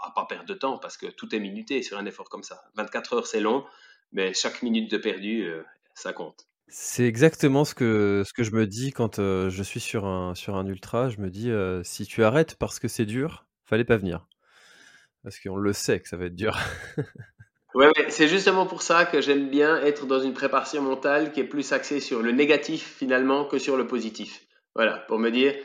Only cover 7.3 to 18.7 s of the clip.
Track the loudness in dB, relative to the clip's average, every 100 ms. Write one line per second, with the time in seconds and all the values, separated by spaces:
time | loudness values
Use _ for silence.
7.3 | 6 2 4 2 0 2 4 4 2 0
8.3 | -2 0 2 0 -2 -4 -2 -2 0 0
9.3 | 0 0 -4 -6 -8 -6 -4 -2 -4 -4
10.3 | -8 -6 -4 -4 -6 -4 -2 -2 -4 -8
11.3 | -4 -2 0 0 -4 -6 -10 -4 4 6
12.3 | 6 2 0 -6 -4 -4 -2 -2 -2 -6
13.3 | -8 _ _ -2 0 4 2 2 -6 -10
14.3 | _ _ _ -20 -20 -20 -20 _ _ -18
15.3 | -12 -8 0 0 0 0 -2 -2 -8 -6
16.3 | -4 -2 -2 -4 -8 -10 -8 -8 -10 -20
17.3 | _ -20 _ _ 6 8 8 2 4 4
18.3 | 4 4 4 2